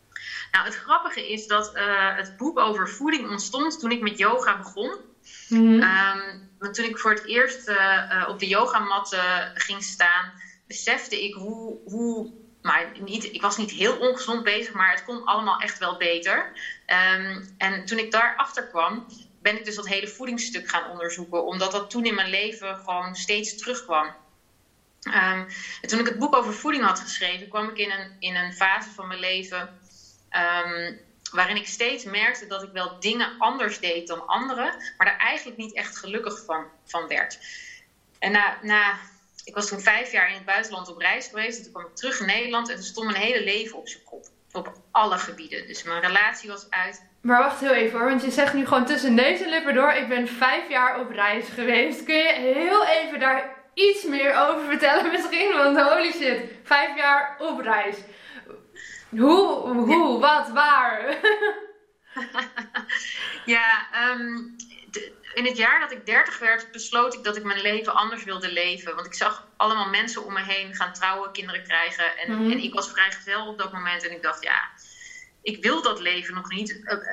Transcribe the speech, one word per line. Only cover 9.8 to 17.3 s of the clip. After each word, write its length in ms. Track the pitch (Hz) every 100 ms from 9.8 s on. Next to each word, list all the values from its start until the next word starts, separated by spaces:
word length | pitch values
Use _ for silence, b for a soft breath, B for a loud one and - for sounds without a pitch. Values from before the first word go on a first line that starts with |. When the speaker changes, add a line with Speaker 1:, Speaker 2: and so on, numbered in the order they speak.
Speaker 1:
staan, 480 | 196 - 175 180 185 B B B -
besefte 560 | - - 254 - 208
ik 100 | 202
hoe, 440 | 196 202 226 226 - 185
hoe, 460 | 214 233 226 - - - _
maar 240 | - 151 170 -
niet, 340 | 196 214 214
ik 80 | -
was 160 | 208 214
niet 140 | 208
heel 260 | 151 208 240
ongezond 460 | 247 247 220 233
bezig, 300 | 208 214 233
maar 180 | 196 185
het 120 | 180
kon 220 | - 240 -
allemaal 340 | 214 214 180
echt 180 | 208 -
wel 200 | 180 180
beter. 540 | 175 170 180 240 349 B B B -
Ehm, 560 | 185 185 190 190